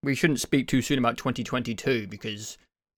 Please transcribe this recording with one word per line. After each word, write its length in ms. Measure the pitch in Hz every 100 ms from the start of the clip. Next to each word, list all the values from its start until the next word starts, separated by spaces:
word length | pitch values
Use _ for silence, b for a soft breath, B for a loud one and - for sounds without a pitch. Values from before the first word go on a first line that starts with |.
we 120 | 139 131
shouldn't 240 | 170 135
speak 260 | - 139 127
too 140 | 131
soon 160 | - 135
about 200 | 120 123
twenty 260 | 135 120
twenty-two 640 | 110 127 117 110 - 123 101
because 500 | 101 110 104 107 - _ _ _